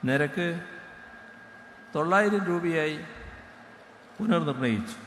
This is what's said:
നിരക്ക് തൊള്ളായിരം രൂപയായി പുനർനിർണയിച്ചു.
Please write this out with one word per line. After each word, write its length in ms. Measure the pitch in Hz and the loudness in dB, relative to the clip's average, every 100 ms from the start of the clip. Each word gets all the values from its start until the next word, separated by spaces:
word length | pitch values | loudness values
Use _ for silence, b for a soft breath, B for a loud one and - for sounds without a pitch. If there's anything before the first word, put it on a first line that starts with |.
| 127 | 2
നിരക്ക് 380 | 139 147 143 175 170 - - - - - - - - - - - - - 160 | 2 2 0 -2 -4 -8 -14 -16 -18 -18 -18 -20 -20 -20 -20 -20 -20 -6 -2
തൊള്ളായിരം 460 | 160 190 208 202 185 | 4 6 6 2 2
രൂപയായി 480 | 175 170 160 156 151 175 - - - - - - - - - - - | 0 2 2 0 -2 -8 -14 -16 -16 -20 -20 -20 -20 -20 -20 -20 -4
പുനർനിർണയിച്ചു. 840 | 220 175 151 127 127 107 - - | 2 2 2 2 2 2 0 -10